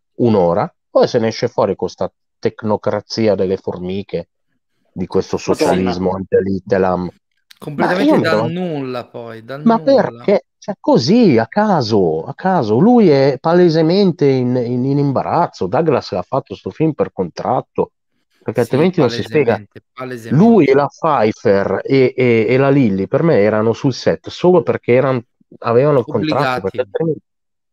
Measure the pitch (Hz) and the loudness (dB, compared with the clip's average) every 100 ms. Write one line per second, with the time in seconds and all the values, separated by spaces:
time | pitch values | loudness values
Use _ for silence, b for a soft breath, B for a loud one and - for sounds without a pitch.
0 | _ - 120 107 85 92 156 _ _ 262 | _ -2 0 2 2 0 -4 _ _ 0
1 | 170 127 110 - 123 - 104 92 90 - | 2 0 -2 -2 -4 -2 -2 -2 -6 -6
2 | 92 _ _ _ 110 - 110 104 107 104 | -8 _ _ _ -6 -4 -4 -4 -2 -6
3 | - - 110 98 95 95 - 90 90 98 | -6 -2 0 0 -2 -4 -6 -8 -8 -8
4 | 95 85 - _ _ _ _ _ _ - | -8 -10 -10 _ _ _ _ _ _ -10
5 | 90 95 - 92 - 90 101 92 92 90 | -4 -4 -2 -4 -4 -2 0 0 -2 -2
6 | 92 95 95 95 95 95 - 98 92 90 | -4 -4 -2 -2 0 -4 -2 0 0 -2
7 | 90 - _ _ _ - 151 147 - 185 | -6 -12 _ _ _ -18 -10 -4 -2 0
8 | 285 285 - 107 165 175 180 147 131 123 | 2 2 2 0 -2 -4 -6 -6 -8 -8
9 | 113 120 117 113 113 139 226 226 208 262 | -10 -14 -16 -16 -14 -4 0 0 2 2
10 | 147 117 131 202 - _ - 196 - 226 | 2 -4 -2 -2 -2 _ -14 -6 2 2
11 | 120 240 208 110 113 208 214 170 107 107 | 4 4 4 4 0 -2 0 0 0 0
12 | 87 78 98 - 185 180 107 113 214 240 | 0 -2 -6 -6 -2 0 0 2 4 6
13 | 190 135 135 127 160 175 175 156 160 190 | 4 4 2 0 0 4 4 2 2 2
14 | 196 - 143 131 123 127 120 123 135 143 | 0 2 2 2 0 -2 -2 -2 -2 0
15 | 143 120 82 147 170 - 92 127 165 113 | 0 -2 -2 -2 -2 -4 -4 -2 0 -2
16 | - 95 - 135 - 95 98 - 156 - | -2 -8 -6 -6 -6 -12 -10 -4 -2 -2
17 | 92 - 87 - 95 131 - - - _ | -4 -6 -8 -6 -4 -4 -4 -6 -6 _
18 | _ _ _ _ - 117 113 131 180 170 | _ _ _ _ -6 -4 -2 0 0 2
19 | 123 117 104 147 117 107 104 - _ - | 0 0 -2 0 0 -2 -6 -20 _ -14
20 | 127 123 113 139 226 220 135 139 143 - | -12 -12 -2 4 6 6 4 2 -2 -2
21 | 165 135 110 - 110 98 95 95 - 135 | -2 0 0 0 0 0 0 -4 0 2
22 | 127 - 123 113 110 127 139 139 117 95 | 2 2 2 2 2 2 2 2 2 0
23 | 95 139 165 120 104 107 113 113 139 - | -2 0 2 2 2 2 0 0 -2 -2
24 | - - - - 180 180 131 113 - 123 | -2 -4 -6 -2 2 2 2 -2 0 2
25 | 135 127 - _ _ - 117 117 147 139 | 2 -2 -6 _ _ -8 -2 0 2 0
26 | 120 214 156 135 135 127 95 117 101 - | -2 -4 -2 -2 -2 -4 -6 -6 -8 -6
27 | 160 147 - _ _ _ _ | -4 -6 -10 _ _ _ _